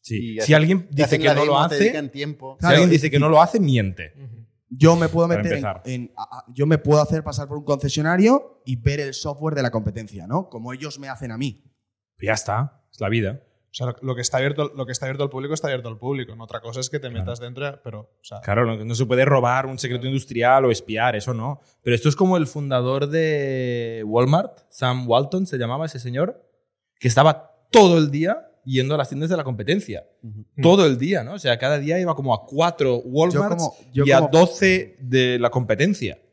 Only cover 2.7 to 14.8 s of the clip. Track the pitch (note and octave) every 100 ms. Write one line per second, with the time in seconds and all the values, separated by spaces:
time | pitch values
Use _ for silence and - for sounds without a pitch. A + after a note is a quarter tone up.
2.7 | D3 F3 E3 D3+ C#3+ D3 D3+ E3+ A3+ E3
3.7 | B2 G2 F2+ D#2 C#3 C3+ A2 - _ _
4.7 | B2+ D#3+ E3+ D#3+ E3 E3+ E3+ G#2 C#3+ B2+
5.7 | F#2 A#2 B2 A#2+ - G#2 B2 - B2 D3
6.7 | D#3 C#3+ D3+ D3 D#3+ D3+ C#3+ C#3+ D3 C#3+
7.7 | C#3 C#3+ D3 D#3 F3+ A3 C#4 - _ C3
8.7 | B2+ A#2+ C#3+ C#3 C3 D#3 C#3 D#3 C#3+ B2
9.7 | A#2 G#2 G2+ G#2+ G2+ F2 D3+ F#3 A#2 A#2+
10.7 | C3 D3+ C#3 C3+ B2 B2+ A2+ C3+ - _
11.7 | _ _ _ _ _ G2+ G#2+ - G#2+ C#3
12.7 | _ _ _ G2+ A2+ G2 C3+ _ _ _
13.7 | - B2+ A2+ C3+ A#2+ A#2+ C3 C#3 C#3+ D3
14.7 | C#3